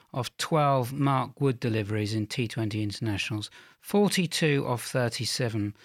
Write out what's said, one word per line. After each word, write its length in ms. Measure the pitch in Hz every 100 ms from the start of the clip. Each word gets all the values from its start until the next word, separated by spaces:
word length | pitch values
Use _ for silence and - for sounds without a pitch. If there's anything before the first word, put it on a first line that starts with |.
| _
off 240 | 135 117 -
twelve 540 | - 160 143 135 120
Mark 480 | 139 139 131 120 -
Wood 200 | 139 120
deliveries 560 | 120 110 101 107 104 110
in 100 | 104
T 220 | - 113
twenty 340 | 123 110 107
internationals, 680 | 107 - 113 98 - 110 - - - _
forty-two 840 | - 202 202 190 170 - 160 139 135
off 180 | 120 -
thirty-seven 880 | 131 120 - 117 - 120 110 104 -